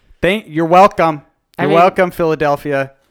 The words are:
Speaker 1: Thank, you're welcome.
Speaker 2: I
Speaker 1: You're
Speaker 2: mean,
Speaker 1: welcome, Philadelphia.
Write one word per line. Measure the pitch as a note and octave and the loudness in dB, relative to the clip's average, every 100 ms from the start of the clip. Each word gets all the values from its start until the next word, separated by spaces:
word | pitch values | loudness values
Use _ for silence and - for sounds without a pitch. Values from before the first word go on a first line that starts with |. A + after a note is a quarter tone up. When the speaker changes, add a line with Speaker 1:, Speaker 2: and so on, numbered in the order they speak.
| _ _ | _ _
Speaker 1:
Thank, | E3+ G#3+ G#3+ | -4 -4 -6
you're | D#3 | -6
welcome. | E3 F3 G3 - E3 D3+ - _ _ - | 2 4 4 2 -2 -4 -10 _ _ -6
Speaker 2:
I | |
Speaker 1:
You're | D#3 | 0
Speaker 2:
mean, | E3 | 2
Speaker 1:
welcome, | F#3 F#3 F3+ | 2 0 -4
Philadelphia. | - E3 D#3 D3+ C#3+ D3 C#3 C3+ _ _ | -2 -4 -2 -2 -4 -4 -6 -6 _ _